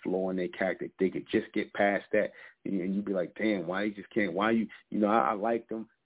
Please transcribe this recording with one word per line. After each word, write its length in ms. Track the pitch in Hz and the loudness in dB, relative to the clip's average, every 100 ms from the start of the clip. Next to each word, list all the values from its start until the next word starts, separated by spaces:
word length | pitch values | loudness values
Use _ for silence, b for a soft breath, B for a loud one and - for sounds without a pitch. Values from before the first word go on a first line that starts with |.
flaw 300 | 92 92 92 | -2 0 0
in 60 | 92 | 0
their 100 | 87 | -2
character. 380 | - 95 85 - | -2 -2 -2 -6
If 120 | - | 0
they 120 | 92 | 0
could 160 | - - | 0 -2
just 220 | 110 - | 0 0
get 180 | 107 - | -2 -2
past 320 | - 101 98 - | 2 2 2 0
that, 200 | 107 92 B B - - | 0 0 B B -12 -4
and 300 | 98 90 98 | -2 0 -2
you 80 | |
be 100 | 101 | -2
like, 220 | 98 80 - | -2 -4 -2
"Damn, 320 | 107 101 82 | 0 0 -2
why 160 | 92 | -2
they 80 | 107 | -2
just 180 | 101 92 | -4 -6
can't? 240 | - 101 | -2 0
Why 160 | 85 107 | 2 2
you, 180 | 113 107 B _ | 2 0 B _
you 80 | 101 | 0
know, 120 | 104 | 4
I, 200 | 113 131 | 4 4
I 40 | |
like 360 | 107 110 117 - | 2 0 -2 -4
them, 180 | 110 110 _ | -10 -10 _